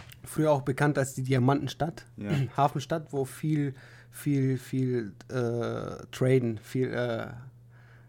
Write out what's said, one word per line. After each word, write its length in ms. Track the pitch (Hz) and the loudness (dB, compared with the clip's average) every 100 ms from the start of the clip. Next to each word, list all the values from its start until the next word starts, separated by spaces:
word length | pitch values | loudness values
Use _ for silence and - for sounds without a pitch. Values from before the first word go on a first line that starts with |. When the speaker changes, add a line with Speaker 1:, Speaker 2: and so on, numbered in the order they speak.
| - - | -20 -18
Speaker 1:
Früher 260 | - - 156 | -6 0 4
auch 120 | 143 | 4
bekannt 340 | 135 131 147 143 | 2 2 4 4
als 160 | 131 | 0
die 100 | - | -2
Diamantenstadt. 840 | 131 131 123 - 131 - 156 - - - | 2 4 6 4 2 -2 -4 -4 -14 -8
Speaker 2:
Ja. 140 | 104 139 | -2 0
Speaker 1:
<clears throat> 140 | 127 - | 0 2
Hafenstadt, 560 | 139 151 - 165 151 | 2 0 -4 -6 -4
wo 140 | 139 131 | -4 -4
viel, 480 | - 156 151 143 135 - - - | -4 -2 0 -2 -6 -16 -20 -20
viel, 460 | - 147 139 131 131 | -8 -2 0 2 -2
viel, 560 | - 131 131 123 104 - - | -4 -2 0 -2 -4 -10 -8
äh, 800 | 127 120 117 117 117 95 - - | -4 -2 -2 -2 -4 -6 -10 -10
traden, 480 | - 127 131 120 110 | 0 4 4 4 -2
viel, 260 | - 131 123 | -6 -2 -2
äh, 320 | 117 123 113 113 120 - - - - - - | -2 -2 -2 -6 -12 -18 -20 -20 -20 -20 -20